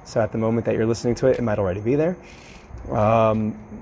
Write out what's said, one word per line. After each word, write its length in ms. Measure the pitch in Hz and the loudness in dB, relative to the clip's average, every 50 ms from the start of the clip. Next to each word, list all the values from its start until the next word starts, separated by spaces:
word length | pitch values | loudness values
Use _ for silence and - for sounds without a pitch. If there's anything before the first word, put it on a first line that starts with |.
| - | -20
So 180 | - - 123 | -4 -2 -2
at 100 | 110 107 | -2 0
the 60 | - 113 | -2 -2
moment 280 | 110 113 113 117 110 110 | 0 0 0 0 0 0
that 80 | 110 | 0
you're 100 | 113 113 | 0 0
listening 300 | 113 117 110 - 120 117 | 0 0 0 0 -2 -2
to 120 | - - 131 | 2 2 2
it, 120 | 123 - | 2 2
it 20 | |
might 160 | 123 113 104 104 | 0 -2 0 0
already 240 | 101 92 90 101 | 0 -2 -2 -2
be 140 | 101 113 135 | -2 0 0
there. 200 | 143 156 170 185 - - - - - - - - - - - - - - - | 0 0 -2 -2 -6 -12 -20 -20 -20 -20 -20 -20 -20 -20 -20 -18 -16 -10 -6
Um, 680 | - 117 107 107 113 113 113 110 110 110 107 107 110 - - - - 107 | -2 2 2 4 4 4 4 4 2 2 -2 -4 -4 -8 -14 -16 -16 -18